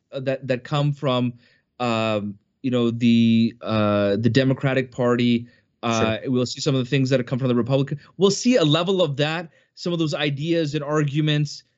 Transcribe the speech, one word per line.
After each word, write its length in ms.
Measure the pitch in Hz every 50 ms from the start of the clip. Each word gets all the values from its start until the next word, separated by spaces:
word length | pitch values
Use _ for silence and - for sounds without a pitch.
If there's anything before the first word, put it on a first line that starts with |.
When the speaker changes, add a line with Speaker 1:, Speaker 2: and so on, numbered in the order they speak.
| _ _
Speaker 1:
uh, 100 | - 139
that, 260 | 131 135 131 - - 123
that 160 | 131 120 123
come 280 | - 156 147 143 147
from, 420 | 143 143 - 143 127 123 123 123 120 - _ _ _ _ _ _ _ _
um, 600 | 123 120 117 113 113 110 110 107 101 104 101 - _ _ _ _ -
you 80 | 135
know, 180 | 123 123 120 117
the, 640 | 117 117 123 117 117 117 117 113 113 113 113 113 - -
uh, 540 | - 90 110 107 107 104 104 101 101 101 101
the 140 | 104 113 120
Democratic 600 | 113 139 131 131 135 123 - 139 131 131 127 127
Party. 560 | - - 127 120 123 120 123 120 120 117 120 120 _ _ _ _ _ _
Uh, 360 | - 117 117 113 113 113 110 110
Speaker 2:
Sure. 100 | - 127
Speaker 1:
we'll 140 | 131 127 123
see 140 | 120 - -
some 160 | - 156 139
of 80 | 131 127
the 60 | 131
things 200 | 147 139 135 127
that 120 | 139 127
have 40 | 123
come 140 | - 135 120
from 80 | 135 127
the 80 | 120
Republican. 460 | 120 117 117 139 135 143 143 151 147 - - _ -
We'll 140 | 175 202
see 260 | 196 - - 240 254 233
a 80 | 170
level 360 | 151 143 160 175 180 196 180
of 140 | 180 156 139
that, 340 | 123 147 151 160 170 180 165 _ _ _ _ _
some 180 | - - 180 175
of 60 | 165
those 140 | 165 151 139
ideas 640 | 147 151 156 151 135 147 170 165 170 165 147 139
and 80 | 151 143
arguments 800 | 139 151 156 156 143 135 156 151 151 151 147 151 147 - - - _ _